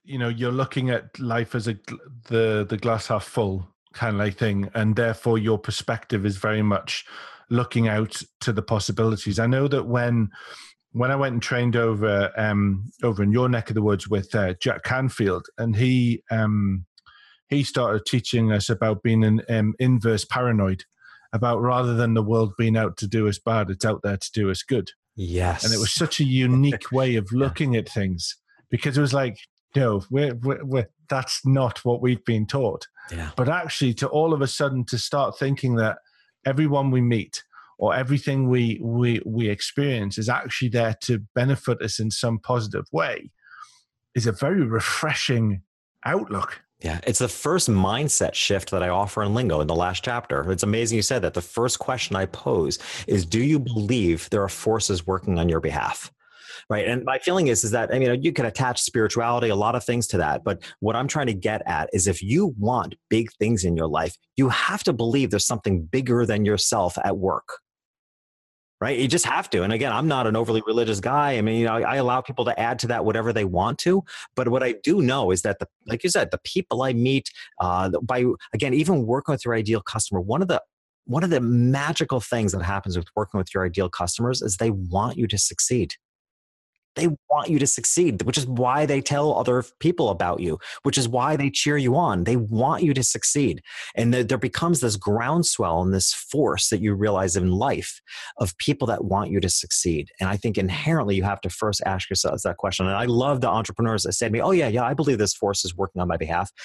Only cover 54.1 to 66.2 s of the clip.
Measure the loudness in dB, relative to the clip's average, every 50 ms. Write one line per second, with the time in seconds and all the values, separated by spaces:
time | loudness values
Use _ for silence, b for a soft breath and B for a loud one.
54.1 | 2 0 -2 -2 0 0 0 -2 -4 -2 0 0 0 2 0 0 -2 -2 -2 -2
55.1 | -4 -2 0 0 0 2 2 2 2 0 0 -2 -2 -2 -4 -4 -6 -8 -10 -16
56.1 | _ B B B B B B B B B B _ -4 -2 0 0 -2 -2 -2 -2
57.1 | -4 -2 0 0 2 2 4 4 2 2 0 0 0 0 0 0 0 2 2 2
58.1 | 2 2 0 0 0 0 -2 -2 -2 -2 -2 0 0 -2 -4 -2 0 0 0 2
59.1 | 2 0 0 0 0 2 2 2 2 2 2 2 0 0 -2 0 -2 -2 -2 0
60.1 | 0 2 2 2 0 -2 -2 -4 -4 B B B B B -2 0 0 0 -2 -2
61.1 | -2 0 0 0 -2 -2 -2 -2 -2 -2 -2 -2 -2 -2 -2 0 0 0 2 2
62.1 | 0 0 -2 0 2 2 2 0 0 0 0 0 2 0 -2 -4 -8 _ _ _
63.1 | 0 0 0 -2 -2 _ 0 2 2 2 2 0 0 0 0 0 0 -2 -2 -2
64.1 | -6 _ _ _ _ 2 2 2 2 0 0 -2 -2 0 0 -2 0 0 0 2
65.1 | 2 2 2 2 0 0 0 0 -2 -2 0 0 0 0 -2 -2 -2 -2 0 2
66.1 | 2 2